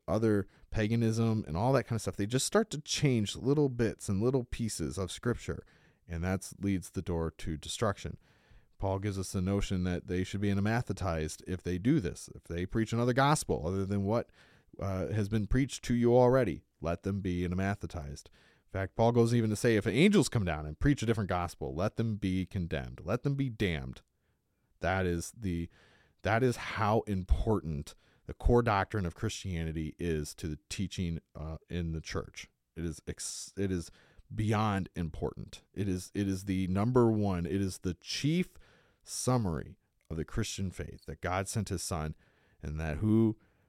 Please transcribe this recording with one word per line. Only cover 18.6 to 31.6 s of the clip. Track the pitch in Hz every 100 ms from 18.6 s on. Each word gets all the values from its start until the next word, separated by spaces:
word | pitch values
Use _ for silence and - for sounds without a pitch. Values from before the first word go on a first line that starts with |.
| _
In | 98
fact, | 95 -
Paul | 117
goes | 120 117
even | 120 110
to | 107
say, | 123 110
if | 104
angels | 107 196 202 131
come | 117 90
down | 76
and | 76 76
preach | 143 143
a | 110
different | 113 98
gospel, | 90 87 - 67
let | 69 101 -
them | 113 101
be | 101 92 90
condemned. | 98 82 73 64 64
Let | 80 110
them | 143
be | 139 135
damned. | 110 101 80 65 - - _ _ _ _ _ _ _
That | 82 95 92
is | 85 - -
the, | 104 85 85 _ - _ _ _
that | 90 113
is | 127 117
how | - - 107 110 -
important | 98 90 - 113 104 82 73 - - _ _ -
the |
core | - - 120
doctrine | 117 101 95 107 87
of |
Christianity | - 110 - 98 85 80 80 78 -
is | 85 78 73
to | - 80
the | 76 -
teaching, | - 95 - 87 82 -
uh, | - 78 80